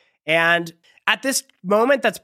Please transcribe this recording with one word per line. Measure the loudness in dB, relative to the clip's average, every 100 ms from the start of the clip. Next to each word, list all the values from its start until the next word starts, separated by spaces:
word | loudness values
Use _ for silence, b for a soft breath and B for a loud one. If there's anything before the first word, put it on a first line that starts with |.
| b b -2
And | 0 2 0 -2 -14 b b -4
at | -2
this | -2 -6 -8 _
moment, | -2 0 2 0
that's | -2 -4